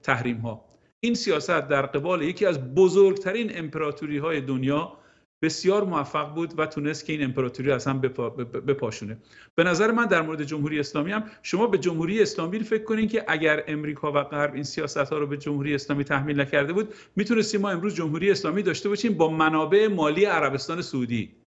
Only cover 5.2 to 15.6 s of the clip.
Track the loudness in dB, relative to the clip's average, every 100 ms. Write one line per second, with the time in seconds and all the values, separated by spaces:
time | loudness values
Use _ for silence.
5.2 | _ _ -2 0 2 2 2 -2 -2 -4
6.2 | -4 -6 -6 -2 -4 -2 -4 -4 -6 -4
7.2 | -2 -2 -4 -2 0 0 0 0 -2 -2
8.2 | -6 -6 -8 -6 -2 -2 -2 -6 -12 -12
9.2 | _ -20 -6 0 2 4 2 2 4 2
10.2 | 2 -4 -6 -4 -2 -2 -2 -2 -2 -4
11.2 | -6 -14 -4 0 2 2 0 -2 -2 2
12.2 | 2 2 -4 -4 -2 -2 0 0 0 0
13.2 | -2 2 2 2 -2 -6 -6 -4 -2 0
14.2 | -2 -2 -2 -2 -6 -6 -4 -2 -2 -2
15.2 | -2 -4 -4 -2